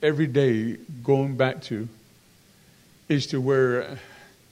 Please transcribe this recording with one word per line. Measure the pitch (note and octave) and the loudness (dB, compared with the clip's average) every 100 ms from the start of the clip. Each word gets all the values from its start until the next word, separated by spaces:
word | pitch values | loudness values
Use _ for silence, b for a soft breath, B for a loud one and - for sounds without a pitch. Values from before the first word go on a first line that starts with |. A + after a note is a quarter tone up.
every | D#3 D3 D3+ | 0 2 0
day | B2+ C3+ A2 A2+ - - C3 | 2 4 2 -2 -6 -12 -6
going | A#2+ C3+ C#3 C3 | 2 2 2 0
back | C3 C3 | 0 -2
to, | - G#2+ A#2 - _ _ _ _ _ b b b b b - | -8 -8 -8 -14 _ _ _ _ _ b b b b b -4
is | D3 - | -2 -2
to | C3+ | -2
where | C3 C3+ B2+ B2 - C3 B B B B _ | 2 4 2 0 -4 -12 B B B B _